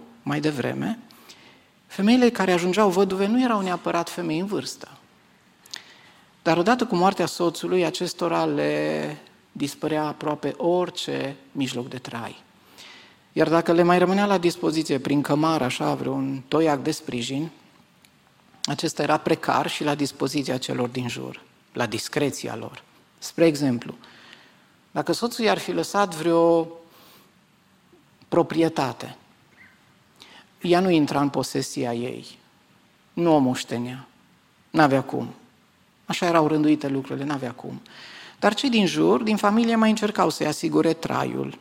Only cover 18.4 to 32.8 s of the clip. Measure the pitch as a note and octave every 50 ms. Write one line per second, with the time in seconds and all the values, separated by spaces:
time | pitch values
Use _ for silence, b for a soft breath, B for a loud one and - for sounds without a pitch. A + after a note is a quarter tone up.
18.4 | _ _ _ - - - C#3+ - - D#3 - - D3 D3 D3+ D#3 - - D#3+ D#3+
19.4 | - - - B2+ D3 - - - D#3 D3 D3 D3 C#3+ C3+ - - C#3+ C3+ - D3
20.4 | C3 C3+ B2+ B2+ - - C3+ B2+ B2 A#2+ B2 B2+ B2+ A#2+ A#2+ C3 C3 - - -
21.4 | - _ _ _ _ _ - B2 A#2+ A2 A2 A2 - - - D3 C#3+ C3+ - -
22.4 | - A#2+ A2+ A2+ - - - - - _ _ _ _ _ _ _ - - - -
23.4 | E3 E3 D3 C#3 D3 C3+ A#2+ A#2 - - - - B B B B B B B B
24.4 | B B B B B B B B _ _ - D#3 D3 F3+ E3 - A3+ A#3+ - -
25.4 | A3+ G3+ F#3+ E3+ - - F3 E3+ D#3+ - - G3+ G3+ F#3 E3 D3+ D#3 E3+ E3 E3
26.4 | E3+ E3+ E3+ E3 E3 E3 - - - b b b b b b b b b b _
27.4 | _ _ _ _ _ _ _ _ _ _ _ - _ _ _ _ - - - E3+
28.4 | D#3 - D3 D#3+ E3 D#3+ D#3+ D#3+ C#3 B2 - - - B2+ - - _ _ _ _
29.4 | _ _ _ - - - _ _ _ _ _ _ _ _ _ - B B B B
30.4 | B B B _ - F3 F3 F3+ F#3+ F#3 E3+ D#3+ D3 - - C#3 C#3+ C#3+ - C#3
31.4 | B2+ - - C#3 C3+ - - C#3 C3 A#2+ A#2+ A#2 A#2+ - A#2 A#2+ B2 - - -
32.4 | _ _ _ _ _ _ _ _